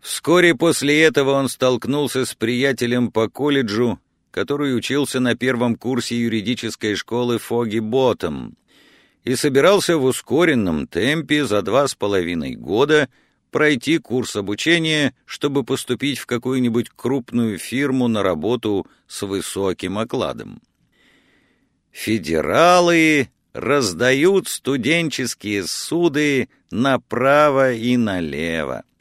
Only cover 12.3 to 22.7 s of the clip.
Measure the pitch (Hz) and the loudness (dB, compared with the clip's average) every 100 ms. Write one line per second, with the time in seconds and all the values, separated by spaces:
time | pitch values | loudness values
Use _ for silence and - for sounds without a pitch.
12.3 | 87 71 58 60 101 143 156 139 _ _ | -4 -6 -10 -4 0 4 4 2 _ _
13.3 | _ _ - 151 139 - 165 - 123 117 | _ _ 0 2 0 0 -2 0 -4 -2
14.3 | 107 98 104 - 170 160 156 139 - _ | -6 -6 -4 0 2 2 0 0 -2 _
15.3 | - 147 139 127 135 - 123 139 135 - | -6 -2 -2 -2 -4 -4 -4 -4 -6 -4
16.3 | 123 127 131 123 113 113 _ 117 131 120 | -4 -2 0 0 0 -4 _ -4 -4 -2
17.3 | 120 113 95 - 120 143 131 123 110 98 | -2 -2 -4 -6 -4 -2 0 0 0 0
18.3 | 85 85 120 110 101 80 _ _ - 101 | 0 0 -2 0 -2 -4 _ _ -10 -4
19.3 | 98 82 - 98 90 92 98 113 135 87 | -4 -4 -4 -2 -2 -6 -6 -4 -4 -4
20.3 | 60 53 50 _ _ _ _ _ _ _ | -6 -12 -18 _ _ _ _ _ _ _
21.3 | _ _ _ _ _ _ - - 110 76 | _ _ _ _ _ _ -12 -2 -2 0
22.3 | 80 73 107 170 | -2 0 4 6